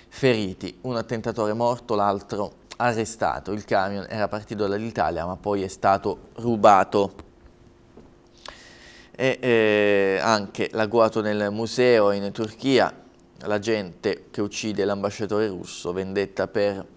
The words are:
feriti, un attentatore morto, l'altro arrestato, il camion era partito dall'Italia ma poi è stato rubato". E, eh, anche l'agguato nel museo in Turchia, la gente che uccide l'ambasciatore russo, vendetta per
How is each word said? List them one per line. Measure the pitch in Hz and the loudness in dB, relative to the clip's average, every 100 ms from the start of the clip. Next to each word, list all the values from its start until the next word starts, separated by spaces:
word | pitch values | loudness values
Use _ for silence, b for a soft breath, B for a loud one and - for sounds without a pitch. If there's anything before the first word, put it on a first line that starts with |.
| B | B
feriti, | - 135 113 98 95 92 - | -2 2 2 0 -6 -10 -10
un | 127 120 | -6 -6
attentatore | 113 117 117 110 107 | -4 -6 -4 -2 -2
morto, | 110 120 123 - 107 | 0 0 -2 -2 0
l'altro | 101 98 - 104 98 - - - | 2 0 -4 -6 -6 -8 -16 -4
arrestato, | 120 110 110 - 92 64 - | 0 0 -2 -2 -2 -2 -6
il | 104 | -8
camion | - 107 95 101 92 | -2 0 0 -4 -8
era | 110 101 | -4 -4
partito | 107 104 107 101 | -4 -8 -4 -2
dall'Italia | 101 113 104 82 85 85 | -2 -4 -2 -2 -2 -4
ma | 92 | -6
poi | 101 101 | -4 -4
è | 95 | -4
stato | - 101 98 104 90 - - | -2 2 2 0 -6 -10 -8
rubato". | 117 113 104 98 98 107 98 - - _ - _ - _ _ - - _ _ B B B B B B B B | -2 4 8 8 6 2 0 -4 -20 _ -20 _ -20 _ _ -20 -20 _ _ B B B B B B B B
E, | - 131 - | -2 -2 0
eh, | 127 117 107 104 104 101 98 95 | 2 4 6 4 4 4 4 2
anche | 101 110 98 - 101 | 2 0 -2 -6 -4
l'agguato | 110 110 117 110 113 | -2 0 4 2 2
nel | 107 104 104 | -2 -2 -2
museo | 107 113 123 127 117 101 | -4 -4 2 4 6 4
in | 101 98 | 2 -4
Turchia, | 101 110 - 131 127 92 - - _ _ - | -6 -8 -4 2 2 2 -2 -18 _ _ -14
la | - 104 | -4 -4
gente | 101 110 92 85 107 92 - | -2 -2 -4 -6 -4 -4 -6
che | - | -6
uccide | 104 - 110 101 | -6 -6 -6 -2
l'ambasciatore | 98 101 101 - 104 104 107 | -2 0 -4 -4 -4 -2 -2
russo, | 90 87 - - | -4 -12 -10 -8
vendetta | 90 95 98 98 - 95 | -6 -4 -4 -4 -4 -4
per | 113 101 98 92 | -2 -2 -4 -10